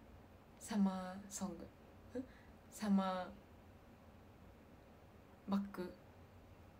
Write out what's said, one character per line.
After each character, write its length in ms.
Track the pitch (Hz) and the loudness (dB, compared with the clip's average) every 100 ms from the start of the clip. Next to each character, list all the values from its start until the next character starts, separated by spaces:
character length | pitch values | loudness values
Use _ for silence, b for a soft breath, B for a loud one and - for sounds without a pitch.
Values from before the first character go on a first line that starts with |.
| - - - - - - | -16 -16 -16 -16 -16 -10
サ 180 | - 214 | 2 8
マ 400 | 190 185 185 190 202 | 10 8 0 -4 -6
ー 40 | |
ソ 140 | - 185 | -2 -2
ン 120 | 170 - - - - - | -2 -8 -12 -16 -16 -6
グ。 60 | 247 | -4
ん？ 60 | - B B - - | -4 B B -16 -12
サ 180 | - 214 | 2 8
マ 400 | 196 190 185 180 - - - - - - - - - - - - - - - - - - - - - - | 10 10 4 0 -6 -14 -16 -16 -16 -16 -16 -16 -16 -16 -16 -16 -16 -16 -16 -16 -16 -16 -16 -16 -10 2
ー 20 | |
バ 60 | 196 | 2
ッ 40 | 202 | 2
ク 240 | - 180 - - - - - - - - - | -2 -6 -6 -14 -16 -16 -16 -16 -16 -16 -16